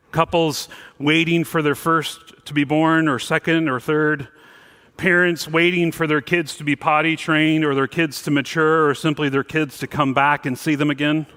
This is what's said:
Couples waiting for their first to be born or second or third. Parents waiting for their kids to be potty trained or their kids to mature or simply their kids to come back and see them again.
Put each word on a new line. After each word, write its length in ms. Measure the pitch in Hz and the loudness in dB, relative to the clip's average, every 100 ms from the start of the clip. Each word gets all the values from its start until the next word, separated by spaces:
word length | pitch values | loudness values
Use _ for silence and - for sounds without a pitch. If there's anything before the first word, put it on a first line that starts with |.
| _ | _
Couples 560 | 160 165 170 160 139 - - - - | -2 0 2 0 -2 -10 -16 -20 -4
waiting 460 | 143 160 165 170 | 0 2 2 0
for 160 | 156 165 | 0 0
their 140 | 147 | 0
first 720 | 139 160 160 143 - - - - | 0 0 0 -2 -12 -20 -20 -6
to 80 | |
be 100 | 147 | -2
born 420 | 139 151 160 160 156 | 0 2 2 2 2
or 120 | 123 | -2
second 500 | - 160 - 165 160 | -2 -2 0 0 0
or 100 | 127 | -2
third. 500 | - 151 151 147 131 - - - - - _ - | 0 0 2 -2 -6 -18 -20 -20 -20 -20 _ -4
Parents 500 | 180 175 175 165 - | 2 4 2 0 -2
waiting 460 | 160 170 180 165 | 2 2 2 0
for 140 | - 160 | 0 0
their 160 | 151 | 0
kids 340 | - 175 151 - | 0 -2 -2 -6
to 80 | |
be 100 | 147 | -4
potty 420 | 139 160 151 160 156 | -2 0 2 0 -2
trained 480 | - 156 156 156 151 | 0 2 2 2 2
or 80 | |
their 140 | 135 135 | 0 0
kids 340 | 165 160 - | -2 -4 -4
to 80 | - | -2
mature 580 | 143 127 165 156 160 147 | -2 0 0 2 2 2
or 60 | |
simply 340 | 131 160 147 147 | 0 -2 -2 -2
their 160 | 135 | -2
kids 320 | 131 156 147 - | -2 -4 -4 -6
to 80 | 135 | -8
come 280 | 143 139 | -2 0
back 320 | 131 147 143 143 | 2 2 2 -2
and 120 | 123 | -4
see 160 | 160 | -2
them 140 | 143 151 | 0 0
again. 380 | 139 147 156 147 | 0 -2 -2 -4